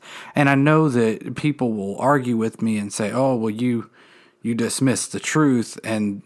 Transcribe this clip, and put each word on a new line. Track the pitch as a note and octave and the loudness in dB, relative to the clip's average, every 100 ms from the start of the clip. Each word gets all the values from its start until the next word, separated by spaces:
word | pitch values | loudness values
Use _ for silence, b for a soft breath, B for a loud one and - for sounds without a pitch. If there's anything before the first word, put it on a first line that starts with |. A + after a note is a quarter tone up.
| B B B | B B B
And | D3 C#3 | 0 4
I | |
know | C#3 C#3+ D#3 D#3 | 4 4 4 4
that | A#2+ A2+ G#2+ A#2+ B2 | 2 2 0 -8 -4
people | D3+ D3 B2 | -4 -2 -2
will | G#2+ G2 G2 | -2 -4 0
argue | B2+ C#3+ B2 A2+ | 2 2 2 -2
with | A2 - | -2 -2
me | A2+ G#2+ | -2 -2
and | G2+ | -4
say, | - G#2 | -4 -2
"Oh, | A#2+ C3+ | 0 0
well, | B2 A2 | 0 -2
you, | G#2+ B2 A#2 - b b b b b | -2 -2 -2 -6 b b b b b
you | A2+ | -4
dismiss | A#2 A#3 - C3+ G#2+ - | -2 -2 0 0 0 -4
the | G2 | -8
truth," | - D#3 D3 B2 G#2+ - | -2 2 4 2 0 -8
and | G2+ A2 G#2 G2+ | -6 -2 -2 -4